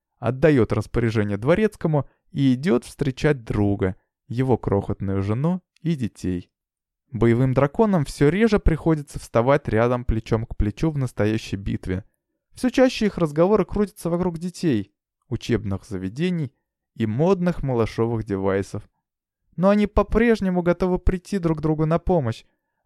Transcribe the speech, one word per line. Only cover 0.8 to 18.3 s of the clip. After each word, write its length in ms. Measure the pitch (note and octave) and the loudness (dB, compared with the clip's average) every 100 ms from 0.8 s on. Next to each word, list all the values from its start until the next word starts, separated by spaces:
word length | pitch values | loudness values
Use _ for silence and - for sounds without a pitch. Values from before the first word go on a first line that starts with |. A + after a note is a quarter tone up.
| - A#2 A2+ A2 G#2 G2+ | -2 -2 0 0 -2 -2
дворецкому 720 | B2+ F3+ G#3+ - F3 D3+ - _ _ | 0 2 0 -2 -2 -2 -2 _ _
и 220 | D3+ C3+ | 0 2
идёт 300 | B2+ E3 A#3 | 2 2 0
встречать 600 | - - C#3 - D3+ C#3 | -2 -6 -4 0 0 0
друга, 520 | A2 - G2+ G2+ F#2+ - _ _ - | -2 0 0 0 -2 -4 _ _ -10
его 320 | A#2 C3 A2+ | -4 0 0
крохотную 640 | - G2+ - - G2 F#2+ | 0 -2 -2 -6 -4 -4
жену 400 | G2 A2+ D#3+ F3+ _ _ | -2 -2 -2 -4 _ _
и 120 | D#3 | -4
детей. 560 | D#3 A2+ - F#2 F2+ - _ _ _ _ _ _ | -4 -4 -6 -6 -6 -8 _ _ _ _ _ _
Боевым 420 | A2 A#2 A#2 C3 | 0 2 4 2
драконам 500 | B2+ C#3+ - A3 F#3 | 2 0 2 2 2
всё 240 | C3+ - D3 | 0 0 2
реже 300 | F#3 A3+ G3+ | 4 2 2
приходится 640 | - D#3+ E3 D#3 C#3 - | 2 2 0 -2 -2 -12
вставать 480 | - A#2 B2 C#3+ - | -2 0 2 2 2
рядом 360 | A2 A#2+ B2 | 0 2 0
плечом 400 | B2 A2+ - A2+ | -2 -4 0 -2
к 120 | A2+ - | -2 -2
плечу 340 | G#2 - D#3+ | -2 -2 -4
в 80 | D3 | -2
настоящей 580 | B2+ - G#2 A2 - G2+ | -4 -2 0 0 -4 -8
битве. 480 | G#2 A2 - F#2 - _ _ _ _ | -6 -6 -4 -6 -8 _ _ _ _
Всё 180 | - B3+ | -4 -2
чаще 360 | C4 B3+ - G#3 | 4 4 4 -2
их 120 | F3+ | 0
разговоры 460 | D#3+ D3 F3+ G#3+ | -2 2 2 2
крутятся 460 | F3 G3+ G3+ - E3+ | 0 -2 -4 -4 -4
вокруг 280 | E3+ F3+ D#3+ | -2 -4 -4
детей, 540 | F3+ - F3 A2+ G2 _ _ _ - | -10 -4 -2 -2 -4 _ _ _ -10
учебных 560 | A#2+ - A2 G#2 F#2+ | -8 -2 -2 -2 -8
заведений 680 | - F#2+ F#2+ B2 F3+ F3 C3+ _ _ _ _ | -8 -8 -8 -4 -4 -2 -6 _ _ _ _
и 120 | - A2 | -4 -2
модных 560 | A2+ E3+ F#3+ F3 - | 0 2 2 0 -2
малышовых 640 | C3+ A#2+ G#2+ - A2+ A#2 | -2 -2 -2 -2 -2 -2
девайсов. 640 | G#2+ | -4